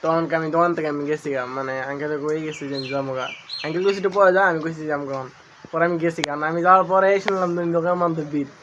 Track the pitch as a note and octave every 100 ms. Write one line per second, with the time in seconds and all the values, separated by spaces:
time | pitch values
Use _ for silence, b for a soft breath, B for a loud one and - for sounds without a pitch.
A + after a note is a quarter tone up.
0 | E3 E3 E3 E3 D#3+ E3 F3 E3 D#3 D3
1 | C#3+ D3+ D3+ C3+ B2+ C3 C3+ C3 C3 C#3+
2 | D3+ D3+ D3 D#3 D#3 D3+ C#3+ C#3 C3 C#3
3 | C3+ C3 B2+ - - - D3 E3 G3 G3
4 | F#3+ F#3+ F#3+ F#3 G3 E3 D#3 D#3+ D#3 D3
5 | C#3+ C3+ B2+ - - - - D#3+ E3+ E3+
6 | E3 E3 D3+ D3 D3+ E3 E3+ F#3+ F3 F#3+
7 | F#3+ G3 G3+ F#3+ F3+ F3 E3+ E3+ E3 F3+
8 | F3 D#3+ D3 D3 C#3 -